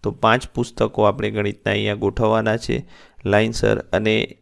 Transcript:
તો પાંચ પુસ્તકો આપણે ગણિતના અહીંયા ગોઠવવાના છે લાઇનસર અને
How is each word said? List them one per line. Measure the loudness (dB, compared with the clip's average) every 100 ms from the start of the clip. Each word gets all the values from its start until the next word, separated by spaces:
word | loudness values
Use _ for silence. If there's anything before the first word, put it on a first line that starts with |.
તો | -6 0
પાંચ | 2 2 0
પુસ્તકો | -6 -6 -2 -2 2 2
આપણે | 2 -4
ગણિતના | -2 -4 -4 -4
અહીંયા | -2 -2 -2
ગોઠવવાના | -2 0 2 2 0 -2
છે | -2 -6 -6 -20 -20 -10
લાઇનસર | 0 2 2 0 0 0 0 -2
અને | 0 0 -2 -10